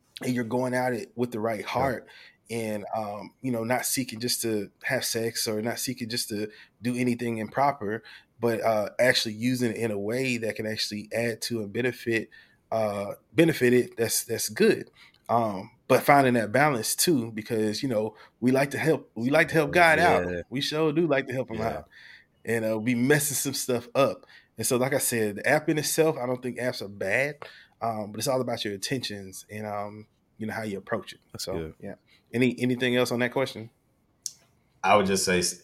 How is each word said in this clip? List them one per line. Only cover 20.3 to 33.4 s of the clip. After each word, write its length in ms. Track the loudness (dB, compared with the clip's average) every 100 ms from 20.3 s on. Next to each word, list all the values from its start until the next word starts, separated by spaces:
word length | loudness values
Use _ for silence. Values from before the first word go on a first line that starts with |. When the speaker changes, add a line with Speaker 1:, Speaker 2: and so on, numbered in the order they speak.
| -4 -6
Speaker 1:
We 100 | -6
sure 300 | -2 0 2
do 160 | 2 2
like 200 | 2 0
to 60 |
help 160 | -6 -6
him 100 | -4
Speaker 2:
Yeah. 80 | -4
Speaker 1:
out. 220 | -4 -12 -20 -20 -20 _ _ -4
And, 200 | -2 0
uh, 120 | -2
we 160 | 0
messing 420 | 2 4 4 2 -2
some 180 | -4
stuff 340 | -4 -2 -2 -2 2
up. 300 | 2 0 -14 -20 _ -6
And 100 | 0
so, 80 | 2
like 160 | 2
I 40 | 0
said, 400 | 0 0 0 0
the 100 | 2
app 220 | 2 2
in 80 | -2
itself, 400 | 0 2 2 2
I 80 | -4
don't 160 | -4
think 180 | -6 -4
apps 220 | -4 -4
are 80 | -10
bad, 460 | -6 0 0 0 -4 -16 -20 -20 -6
um, 300 | -4 -4 -6
but 80 | -4
it's 80 | -2
all 140 | 0
about 240 | -2 -4 -6
your 80 |
intentions 720 | -6 -6 -6 -6 -10 -12 -16 -14
and, 160 | -10 -8
um, 420 | -8 -8 -12 -20 _ _ -10
you 100 | -8
know, 60 |
how 100 | -6
you 140 | -6 -8
approach 360 | -6 -6 -6
it. 60 | -18 _
Speaker 2:
That's 140 | -12 -8
Speaker 1:
So, 80 |
Speaker 2:
good. 220 | -6 -8 -12
Speaker 1:
yeah. 160 | -14 -16 _ _ _
Any, 220 | 0 0 0
anything 360 | -2 0 0 2
else 160 | 2
on 80 | 0
that 120 | -2
question? 380 | 0